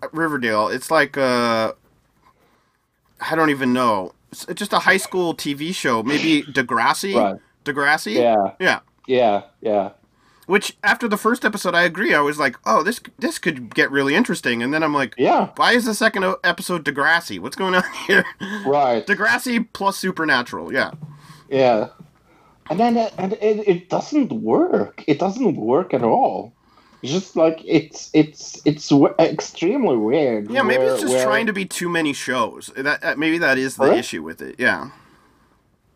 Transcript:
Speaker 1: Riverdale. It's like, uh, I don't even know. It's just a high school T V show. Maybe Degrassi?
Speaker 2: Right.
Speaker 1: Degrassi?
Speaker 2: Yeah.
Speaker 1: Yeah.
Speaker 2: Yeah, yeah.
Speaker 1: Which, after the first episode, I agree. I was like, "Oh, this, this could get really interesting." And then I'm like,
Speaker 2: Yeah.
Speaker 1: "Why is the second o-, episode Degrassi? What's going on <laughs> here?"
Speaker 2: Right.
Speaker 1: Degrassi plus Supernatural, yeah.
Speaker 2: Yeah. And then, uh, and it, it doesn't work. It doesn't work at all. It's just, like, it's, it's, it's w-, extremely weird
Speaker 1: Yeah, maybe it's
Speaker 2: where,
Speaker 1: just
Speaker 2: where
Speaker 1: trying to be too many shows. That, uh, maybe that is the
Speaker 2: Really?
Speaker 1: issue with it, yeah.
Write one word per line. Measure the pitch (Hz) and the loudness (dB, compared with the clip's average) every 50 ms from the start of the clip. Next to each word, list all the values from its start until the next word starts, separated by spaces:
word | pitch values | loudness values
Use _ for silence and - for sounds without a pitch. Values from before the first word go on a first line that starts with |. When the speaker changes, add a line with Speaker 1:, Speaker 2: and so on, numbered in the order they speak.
| - 135 - | -10 -8 -4
Speaker 1:
Riverdale. | 156 165 160 147 135 120 113 107 104 107 90 | -2 -2 -2 -2 -2 0 0 2 2 2 0
It's | 104 127 - - | -2 -4 -2 0
like, | 160 156 143 143 - | 2 2 2 2 0
uh, | 143 135 127 123 120 120 120 113 113 110 107 - - _ _ _ _ _ _ _ _ _ _ _ _ _ _ _ _ _ _ _ _ _ _ _ _ _ _ _ - | 0 0 2 2 2 2 2 2 2 0 -2 -4 -8 _ _ _ _ _ _ _ _ _ _ _ _ _ _ _ _ _ _ _ _ _ _ _ _ _ _ _ -12
I | - - 160 | -8 -4 0
don't | 160 160 151 | 2 2 2
even | 143 135 131 123 123 | 2 2 0 0 2
know. | 127 127 117 107 98 92 - - _ _ _ | 2 2 2 2 0 -2 -6 -12 _ _ _
It's | - - - - 175 | -18 -14 -12 -12 -10
just | - 208 202 - | -8 -6 -2 -2
a | 180 | 0
high | - 196 185 | 2 2 2
school | 190 - - - 185 175 170 160 | 2 0 -2 -2 -2 0 -2 -2
T | - - 147 143 | -4 -4 -6 -6
V | 139 151 165 185 | -4 -6 -6 -6
show. | - - 147 120 113 107 | -4 0 0 0 0 0
Maybe | 123 147 147 - 160 156 147 - | 0 -2 0 0 2 2 0 0
Degrassi? | - 135 139 123 120 127 117 117 135 151 - - 196 196 | -2 -2 -2 0 0 0 2 2 2 2 0 -2 -2 0
Speaker 2:
Right. | 120 107 98 95 95 _ _ _ _ - | 2 2 2 0 -4 _ _ _ _ -8
Speaker 1:
Degrassi? | 151 143 143 143 143 151 160 - 214 214 | -6 -4 0 2 2 2 2 0 0 0
Speaker 2:
Yeah. | 127 120 120 113 107 98 95 - - | 2 4 4 4 4 2 0 -2 -2
Speaker 1:
Yeah. | 185 170 113 - - _ _ _ _ | 0 0 0 0 -2 _ _ _ _
Speaker 2:
Yeah, | - 127 123 123 110 101 101 - - _ _ | 0 2 4 4 4 2 0 -2 -6 _ _
yeah. | - 113 104 104 95 101 - _ _ _ _ _ _ _ _ _ _ | -4 -2 0 0 0 -2 -6 _ _ _ _ _ _ _ _ _ _
Speaker 1:
Which, | - 185 202 - - - _ - | 0 0 0 0 -2 -8 _ 0
after | 208 226 240 247 226 | 0 0 0 0 -2
the | 208 | -2
first | 196 - 220 240 - - | -2 0 0 0 0 0
episode, | 220 208 196 - 185 170 | -2 -2 -2 -4 -2 2
I | 170 175 | 2 2
agree. | 180 165 185 214 349 170 | 2 0 0 0 2 2
I | 147 | 2
was | 147 143 151 147 | 2 2 0 0
like, | 147 131 120 - - | -2 -2 -2 -4 -2
"Oh, | - 220 185 151 | 0 2 2 2
this, | 190 240 - - - - - | 0 -2 -6 -8 -18 -12 -8
this | - 330 320 - | -6 -6 -6 -4
could | - 180 156 131 123 101 - | -4 -4 -4 -4 -8 -6 -2
get | - 147 127 | 0 0 2
really | 139 139 139 139 147 | 2 0 0 2 2
interesting." | 185 247 - 185 151 - 135 120 117 120 | 2 2 0 -2 -2 -2 -2 -2 -2 -2
And | 131 147 | -2 -2
then | 156 160 | 0 0
I'm | 151 147 | 0 0
like, | 143 135 117 - | 0 -2 -2 -2
Speaker 2:
Yeah. | - 202 294 349 277 202 - - | 0 2 2 2 2 0 -2 -2
Speaker 1:
"Why | - 151 185 226 | 0 2 4 4
is | 247 226 | 2 2
the | 240 214 | 0 -2
second | - 226 220 - 202 190 | 0 0 0 0 0 -2
o-, | 185 190 - - | -2 -2 -2 0
episode | 180 170 - 190 - 180 170 147 | -2 -2 -2 -4 -6 -6 -4 -4
Degrassi? | 147 139 139 143 156 165 170 165 - 104 90 | -4 -4 0 2 2 2 0 0 -4 -8 -10
What's | - 127 - | -10 -8 -6
going | - 190 185 185 | -4 -2 0 2
on | 180 185 - - | 0 0 0 -4
<laughs> | - - | -8 -2
here?" | - 196 190 180 - - - 196 190 208 208 202 | 2 2 2 2 0 -4 -10 -10 -10 -8 -6 -2
Speaker 2:
Right. | 202 139 147 139 127 120 110 104 | 0 2 2 2 2 2 0 0
Speaker 1:
Degrassi | - 202 - 208 226 233 247 - 254 240 233 240 - - | -2 -2 0 0 0 0 0 0 -2 -2 -2 -4 -4 -6
plus | - 196 226 220 | -6 -4 -4 -2
Supernatural, | - - 190 180 - 160 156 139 123 120 - - 90 82 85 107 | -2 -4 -4 -4 -2 0 0 0 0 0 -2 -6 -10 -8 -4 -2
yeah. | 131 110 90 - - - - - - - - - - - - | -2 -2 -2 -4 -10 -16 -18 -18 -20 -20 -20 -20 -20 -10 -4
Speaker 2:
Yeah. | 135 131 135 123 117 107 113 - - - - - _ _ _ _ _ _ _ _ _ _ - - | 0 2 4 4 4 2 0 -2 -8 -14 -20 -20 _ _ _ _ _ _ _ _ _ _ -10 -6
And | 156 185 | -2 0
then, | 233 240 233 | 2 2 2
uh, | 233 226 208 - - | 2 0 -2 -4 -6
and | 180 190 214 | -6 -6 -4
it, | - 202 214 214 208 214 202 | -2 0 0 0 2 2 0
it | 180 175 - - | 0 0 0 -4
doesn't | 156 175 - - 294 302 262 165 127 | -4 -4 -4 -2 0 0 0 0 -2
work. | 110 110 110 123 185 339 370 - 107 104 - - - - | -4 -2 2 2 4 4 2 2 0 0 -2 -6 -6 -2
It | - 147 139 | -2 0 0
doesn't | 170 196 190 240 277 196 135 | 0 -2 -2 0 0 0 0
work | - 104 110 123 151 185 - - | 0 0 0 2 0 0 0 -2
at | 127 120 | 0 2
all. | 113 127 - - 135 98 92 101 117 - _ _ _ _ _ _ _ _ _ - | 2 2 4 2 2 0 -2 -8 -10 -14 _ _ _ _ _ _ _ _ _ -8
It's | 123 147 | -4 -4
just, | 190 196 - - | -4 -4 -4 0
like, | 180 160 165 160 - - | 2 2 2 2 0 -2
it's, | - 160 160 156 - - - - - - | 0 2 2 0 0 -6 -18 -8 0 2
it's, | 156 151 151 - - - - - - - | 4 4 2 0 -14 -18 -18 -16 -4 0
it's | 151 147 - - - | 0 0 0 0 2
w-, | 156 139 151 190 - - | 4 6 6 6 4 4
extremely | 165 156 - - - - - - 160 180 240 285 240 180 131 | 2 2 2 -2 -8 -8 -6 -4 -2 0 0 2 2 2 2
weird | 113 104 110 131 165 147 127 113 107 104 107 | 2 0 0 2 2 2 0 0 -2 -4 -4
Speaker 1:
Yeah, | 240 269 - | -2 0 0
maybe | - - - - | 2 2 2 2
it's | - - | 0 0
Speaker 2:
where, | - - | 0 0
Speaker 1:
just | - - | 0 2
Speaker 2:
where | - 127 | 2 2
Speaker 1:
trying | - - 220 233 | 2 2 0 0
to | 214 196 | -2 -4
be | 202 190 | -4 -6
too | - - - 175 175 | -6 -6 -6 -6 -4
many | 170 165 160 147 135 | -2 -2 -2 -2 -2
shows. | - - 131 127 127 113 95 65 65 - - - | -4 -4 -4 -2 -2 -2 -2 -4 -8 -16 -14 -10
That, | - 135 143 147 - - | -6 -4 -2 -2 -2 -2
uh, | 165 131 | -4 -2
maybe | 135 156 160 160 170 | -2 0 0 0 0
that | 170 139 131 131 | 2 2 2 2
is | 131 135 - | 0 -2 -2
the | - 135 | 0 2
Speaker 2:
Really? | 143 196 349 | 2 2 2
Speaker 1:
issue | - - - 85 76 | 0 -4 -8 -10 -10
with | 80 82 - 69 | -10 -12 -12 -12
it, | 65 - - | -14 -8 -4
yeah. | 123 117 98 80 - 135 - - _ _ _ _ _ _ _ _ _ _ _ _ _ _ _ _ _ _ _ | -2 0 0 -2 -4 -10 -16 -20 _ _ _ _ _ _ _ _ _ _ _ _ _ _ _ _ _ _ _